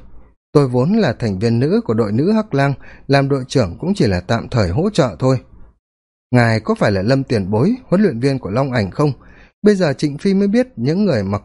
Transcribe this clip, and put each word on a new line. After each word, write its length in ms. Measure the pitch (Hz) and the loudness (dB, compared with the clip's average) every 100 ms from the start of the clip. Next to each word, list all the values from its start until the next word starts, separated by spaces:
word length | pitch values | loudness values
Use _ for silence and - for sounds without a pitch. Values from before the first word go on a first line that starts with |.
| - - - _ _ | -8 -20 -20 _ _
Tôi 160 | 147 135 | 2 2
vốn 240 | 123 139 | 0 0
là 200 | 226 175 | 2 0
thành 260 | 107 113 92 | -2 -4 -2
viên 200 | 117 117 | 0 0
nữ 200 | 143 220 | 0 0
của 100 | 233 | 0
đội 180 | 226 101 | -2 0
nữ 200 | 110 165 | 0 0
Hắc 220 | 220 214 | 0 0
Lang, 200 | 139 139 131 - - - | 0 0 -2 -10 -20 0
làm 220 | 139 139 | 0 2
đội 160 | 139 131 | -2 -2
trưởng 300 | 143 98 87 | -2 -2 -4
cũng 160 | 160 | -6
chỉ 120 | 202 127 | 0 0
là 140 | 90 | 0
tạm 280 | - 113 - | -2 -4 -2
thời 200 | 120 90 | -2 0
hỗ 220 | 98 202 | 0 0
trợ 260 | 208 127 87 | 0 -2 0
thôi." 200 | 131 131 - - - _ _ _ _ _ _ | 0 0 -4 -20 -20 _ _ _ _ _ _
"Ngài 300 | 123 117 110 | 2 2 0
có 140 | 107 | -2
phải 180 | 220 139 | 0 0
là 100 | 95 | 0
Lâm 220 | 101 135 | 0 0
tiền 260 | 131 117 92 | 0 -2 0
bối, 240 | 107 160 254 - | 0 0 -2 -2
huấn 140 | 180 | 0
luyện 180 | 208 113 | 2 0
viên 180 | 135 135 | -2 -2
của 120 | 90 | -4
Long 220 | 110 139 | -4 -2
Ảnh 180 | 123 95 | -2 -2
không?" 220 | - 147 - - - - _ | 0 -2 -2 -14 -20 -20 _
Bây 120 | 208 | 2
giờ 180 | 202 170 | 2 0
Trịnh 260 | 131 151 143 | 0 -4 -2
Phi 160 | 202 | 0
mới 140 | 190 202 | 0 2
biết 200 | 233 254 - | 0 -2 -4
những 280 | 120 175 | -2 0
người 180 | 208 120 | 0 0
mặc 200 | 95 101 | 0 -4